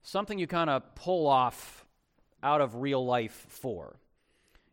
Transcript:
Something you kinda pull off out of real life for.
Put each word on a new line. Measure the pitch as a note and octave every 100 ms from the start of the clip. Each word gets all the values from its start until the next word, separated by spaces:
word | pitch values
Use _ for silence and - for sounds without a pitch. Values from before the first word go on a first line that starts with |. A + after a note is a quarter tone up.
Something | - F#3+ G#3 G3+
you | E3+
kinda | F3 E3 C3 - -
pull | F3 F3+ D3+
off | C3 B2 - - - - _ _ _ _ _
out | C#3+ D3+
of | C3+
real | A#2 C#3 C3+ B2+
life | B2 A2+ - -
for. | - C3 F#2+ C2 - _ _ _ _ _ _ _